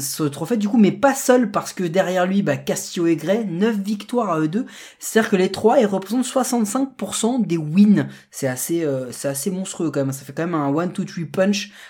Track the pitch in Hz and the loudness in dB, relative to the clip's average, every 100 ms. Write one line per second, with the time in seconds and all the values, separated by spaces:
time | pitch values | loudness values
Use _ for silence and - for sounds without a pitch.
0 | 135 - 151 139 160 233 208 240 196 - | -4 -4 -4 -4 -4 -2 2 6 6 6
1 | 277 262 - 254 220 - - - 180 170 | 2 2 4 4 4 -2 -6 -6 -2 0
2 | 175 185 185 196 202 170 - 185 - - | 0 0 0 2 0 -2 -2 -4 -6 -2
3 | 170 160 156 208 214 170 220 220 196 214 | 0 0 0 0 -2 0 0 0 -2 -6
4 | - 240 208 160 156 196 269 - - - | -4 -4 0 0 0 -2 -6 -12 -20 -16
5 | - 214 220 190 185 - 214 277 208 196 | -2 0 2 2 0 2 4 4 4 0
6 | 190 247 247 262 247 240 208 262 269 - | -2 -2 -2 -2 -2 0 0 0 -4 -6
7 | 196 - 220 254 180 170 151 170 208 185 | -8 -2 0 0 0 -2 2 6 6 6
8 | 135 - _ - 135 127 - 170 156 135 | 2 -8 _ -6 -6 -4 -4 -2 0 -2
9 | 127 113 139 139 202 185 190 - 165 143 | -6 -6 -6 -4 -4 -4 -6 -4 -2 0
10 | 135 135 - 139 170 160 143 143 175 175 | -2 -4 -8 -6 -2 0 0 0 0 -4
11 | 185 - 151 160 190 202 - - | -8 -8 -4 0 2 0 -4 -14